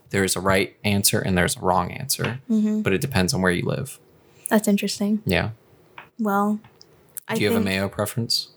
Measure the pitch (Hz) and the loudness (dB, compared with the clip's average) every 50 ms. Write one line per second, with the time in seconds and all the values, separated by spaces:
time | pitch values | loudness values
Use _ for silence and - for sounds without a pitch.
0 | _ - - 98 95 92 - 90 92 98 95 98 104 - - _ - 104 101 98 | _ -4 0 0 0 0 0 0 2 2 2 2 2 -2 -4 _ -2 0 0 2
1 | 98 - - 104 - 98 92 90 90 - - - 95 92 90 92 90 - - - | 2 2 2 2 0 2 2 4 2 2 0 0 0 2 2 2 2 0 -6 -10
2 | - 135 - - - 104 123 131 - - 220 214 214 214 214 214 208 98 190 185 | -6 -6 -4 -4 -2 -4 -4 -6 -4 -2 0 0 2 0 0 0 0 0 0 0
3 | - 139 - 190 185 175 - 92 92 90 90 87 - - - - - - - - | 0 0 0 0 2 2 0 2 2 2 2 2 -2 -2 -4 -4 -6 -10 -12 -18
4 | _ _ _ _ _ _ _ - - - 226 214 - 208 202 202 208 196 - - | _ _ _ _ _ _ _ -16 -2 0 2 2 4 2 0 0 0 -4 -4 -4
5 | 202 202 220 208 - - 87 87 98 107 113 - _ _ _ _ _ _ _ - | -2 -2 -2 -2 0 0 0 0 0 -2 -6 -12 _ _ _ _ _ _ _ -20
6 | - - _ - 220 202 196 202 202 208 214 214 - - _ _ - _ _ _ | -20 -20 _ -6 -2 0 0 0 0 0 -2 -4 -6 -14 _ _ -20 _ _ _
7 | _ _ _ - - - 110 110 104 104 - 113 98 95 95 95 101 95 - - | _ _ _ -14 -8 -6 -2 0 2 2 2 2 2 0 0 0 -2 -2 -2 -4
8 | 104 - - 113 117 - - - - - - | -4 -4 -2 -4 -2 -2 -2 -4 -4 -8 -16